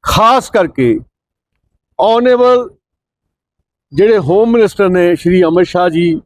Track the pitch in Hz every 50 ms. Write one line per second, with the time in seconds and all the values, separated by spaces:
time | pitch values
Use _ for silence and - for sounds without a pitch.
0 | - - - - 214 226 254 262 - - - 220 185 156 - - 131 120 110 107
1 | - _ _ _ _ _ _ _ _ _ _ _ _ _ _ _ _ _ _ -
2 | 156 208 226 233 247 254 247 240 247 247 254 247 247 - - _ _ _ _ _
3 | _ _ _ _ _ _ _ _ _ _ _ _ _ _ _ _ _ _ - 139
4 | 196 220 226 208 151 135 175 202 220 233 233 240 220 190 - - 202 190 180 180
5 | 175 175 175 - - 170 180 185 180 160 165 180 180 170 - 180 180 180 156 165
6 | 175 170 160 156 -